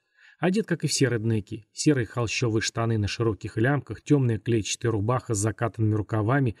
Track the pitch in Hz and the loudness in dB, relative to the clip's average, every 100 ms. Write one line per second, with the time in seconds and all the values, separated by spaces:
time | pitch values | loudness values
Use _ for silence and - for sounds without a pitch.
0 | _ _ - _ 170 202 - 165 143 - | _ _ -20 _ 0 0 -2 -2 -2 0
1 | 131 117 110 110 - 110 - - 151 139 | 0 0 0 -2 -4 -12 -14 -2 2 2
2 | 107 123 113 - 120 110 - - 113 110 | 0 -4 -4 -2 0 0 -2 -2 0 0
3 | 101 - 113 101 107 - 120 143 - 104 | -2 0 0 -2 -6 -2 0 0 -4 -10
4 | - 147 123 110 - 113 98 - 120 110 | 2 2 4 0 0 0 -2 -4 -2 0
5 | 107 127 - 107 107 - 113 - 107 107 | 0 -2 -2 -2 -2 -2 -4 0 0 0
6 | 101 110 104 139 127 - | 0 -2 2 2 0 -2